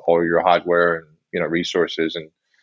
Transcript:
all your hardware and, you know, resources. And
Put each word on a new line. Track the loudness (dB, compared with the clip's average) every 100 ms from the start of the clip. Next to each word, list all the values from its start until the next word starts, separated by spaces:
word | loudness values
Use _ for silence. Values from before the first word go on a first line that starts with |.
| 0
all | 2
your | 2 2
hardware | 4 2 2 2 2 0
and, | -8 _ _
you | -6
know, | -2
resources. | -2 -2 -2 -2 -2 -4 -6
And | -14 _ _ _